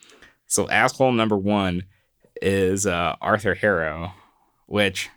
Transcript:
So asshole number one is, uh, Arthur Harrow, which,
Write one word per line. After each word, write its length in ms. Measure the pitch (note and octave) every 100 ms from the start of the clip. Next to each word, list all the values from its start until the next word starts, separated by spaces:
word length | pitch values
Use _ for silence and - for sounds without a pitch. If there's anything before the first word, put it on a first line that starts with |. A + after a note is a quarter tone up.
| - - - _ _
So 220 | - F#2+
asshole 440 | G2+ B2+ - C3
number 240 | A#2 A2+ G#2
one 480 | G2 G#2 F#2+ F2 F2+ _ _ _ _ -
is, 460 | F#2+ G2 F#2 G2 G2
uh, 300 | F2 E2+ -
Arthur 340 | - G#2+ G#2
Harrow, 580 | F2 G#2+ F2+ D#2+ D#2 F2 - _ _ _ _ _
which, 440 | G#2 G2 F#2 -